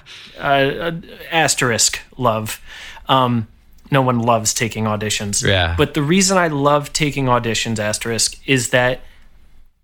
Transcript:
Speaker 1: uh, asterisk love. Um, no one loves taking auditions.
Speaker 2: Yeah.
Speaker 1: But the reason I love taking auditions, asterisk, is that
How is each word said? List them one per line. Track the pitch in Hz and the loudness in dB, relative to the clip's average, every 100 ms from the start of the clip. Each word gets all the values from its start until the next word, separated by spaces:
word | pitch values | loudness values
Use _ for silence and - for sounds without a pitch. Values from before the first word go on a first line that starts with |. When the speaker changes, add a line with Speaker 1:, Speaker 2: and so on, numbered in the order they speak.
| - - - - | -4 -20 -20 -8
Speaker 1:
uh, | 143 139 139 123 170 170 - - 139 | 0 2 2 0 -4 -6 -10 -18 -4
asterisk | 160 143 - 131 110 - - - - | 0 2 2 0 2 0 -2 -8 -2
love. | 123 110 110 - - - - - - | 0 0 -4 -10 -14 -18 -18 -12 2
Um, | 135 127 120 110 _ _ - - | 4 4 2 -2 _ _ -20 0
no | 139 | 2
one | 127 120 | 2 2
loves | 117 113 107 - | 2 2 0 -2
taking | 117 113 110 | -4 -2 -2
auditions. | 107 107 - 104 - - | -2 -2 -4 -4 -2 0
Speaker 2:
Yeah. | 95 87 82 | 2 0 0
Speaker 1:
But | 147 | 0
the | 160 | 0
reason | 143 190 185 190 | 0 2 2 2
I | 170 | 0
love | 143 143 147 143 | 0 2 2 0
taking | - 147 131 131 | -2 -2 0 0
auditions, | 120 113 107 117 110 | 0 0 -2 -2 -4
asterisk, | 107 107 117 113 - - - | -4 -4 -4 -4 -4 -6 -2
is | 135 117 | 0 2
that | 127 123 131 - - - - - - - _ | 0 0 -2 -8 -20 -20 -20 -20 -20 -20 _